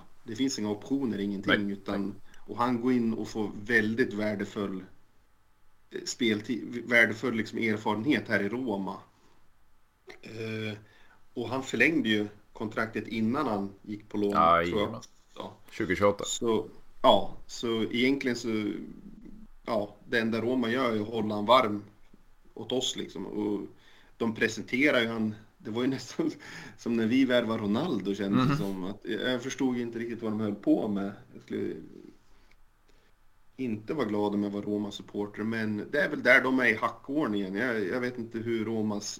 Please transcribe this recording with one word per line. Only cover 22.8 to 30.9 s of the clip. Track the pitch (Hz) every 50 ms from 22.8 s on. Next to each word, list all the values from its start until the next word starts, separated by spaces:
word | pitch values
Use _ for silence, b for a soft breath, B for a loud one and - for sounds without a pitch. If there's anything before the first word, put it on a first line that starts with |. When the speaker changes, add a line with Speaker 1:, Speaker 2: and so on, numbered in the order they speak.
| - - -
Speaker 1:
liksom. | - - - - 98 95
Och | - - 104 104 104 101 98 - - b b b b b b b b b -
de | 117 113 110
presenterar | 110 117 110 110 110 - - 127 123 147 151 131 123
ju | 113 113
han, | 113 113 110 107 104 - - - _ -
det | - 117
var | 107 117
ju | 127 135
<laughs> | 135 123
nästan | - - - - 165 - - B B B B B B B B -
som | - 117 117 117
när | 113
vi | 110 123 135 135
värvar | 120 123 123 113 110 113 110
Ronaldo, | 107 101 104 123 160 185 135 98 90 98 98
kändes | 101 101 98 104 127 127 156
det | 143
Speaker 2:
Mhm. | -
Speaker 1:
som. | 101 98 98 92 87
Att, | 95 101 - -
jag | - 107 101 98 123 127 120 123
förstod | 135 127 - 139 127 123 123
inte | 120 117 113 113
riktigt | 117 117 113 110
vad | 113 110
de | 104 107
höll | 110 104 104
på | - - 151 151 - -
med. | 107